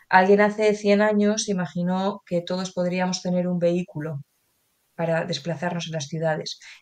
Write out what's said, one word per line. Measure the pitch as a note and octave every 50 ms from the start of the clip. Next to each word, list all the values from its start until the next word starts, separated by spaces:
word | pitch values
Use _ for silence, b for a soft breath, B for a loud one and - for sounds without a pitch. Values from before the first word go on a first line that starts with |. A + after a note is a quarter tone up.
| B
alguien | B - F#3 F#3 G3 G3+ G3+
hace | G#3 G#3 G#3 A3 G#3+ G#3+ G#3
cien | G#3 G#3 G3+ G3+ G3+
años | G#3+ G#3+ G#3+ G#3 G#3 G#3 G#3+ A3 - -
imaginó | G3 F3+ F3 - - F3 F3 F3+ F#3 F#3 F#3+ G3+ G3+ G#3 _
que | - F3 E3+
todos | F3 - F3+ F#3 F#3 F#3 -
podríamos | F3+ F3+ F3 F3+ F#3 F#3 F#3 F3+ -
tener | - F#3 F3+ F3+ F3 F3+
un | F3+ F3
vehículo | E3+ F3 F3 F3+ F3 - - D3+ D3+ D#3+ D3 C#3 - _ _ _ _ _ _ _ _ _ _ _ _ _ _
para | - E3 E3 E3 D#3+ -
desplazarnos | F3 E3 - - E3+ D#3 C#3 F3 F3 F3+ E3+ D#3+
en | E3 D#3+
las | D#3 C#3+
ciudades, | - E3+ D#3 E3 D#3+ D#3 - - - - B B B B B